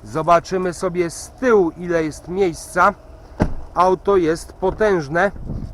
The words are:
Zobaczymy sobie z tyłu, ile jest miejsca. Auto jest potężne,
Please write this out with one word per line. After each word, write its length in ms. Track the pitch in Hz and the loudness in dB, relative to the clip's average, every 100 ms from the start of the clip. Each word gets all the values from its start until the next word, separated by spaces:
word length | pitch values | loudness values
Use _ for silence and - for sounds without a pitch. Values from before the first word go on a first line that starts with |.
Zobaczymy 680 | 107 139 160 170 - 185 180 | -6 -4 4 4 2 -4 -4
sobie 360 | 170 185 175 170 | -4 -4 -2 -4
z 220 | - - | -4 -16
tyłu, 400 | - 254 214 170 | -2 4 4 4
ile 320 | 160 175 170 | -2 -2 -2
jest 240 | 156 139 - | -2 -8 -8
miejsca. 680 | 185 190 151 - 180 185 - - - - - - - - 165 | -2 -2 -2 -6 2 2 2 -18 -20 -20 -4 -2 -2 -6 2
Auto 420 | 185 185 - 196 | 2 2 2 2
jest 360 | 160 165 - | 2 -2 -6
potężne, 800 | - 185 185 214 185 139 170 196 - - - - | -4 -4 0 0 0 0 0 0 -2 -10 -8 -10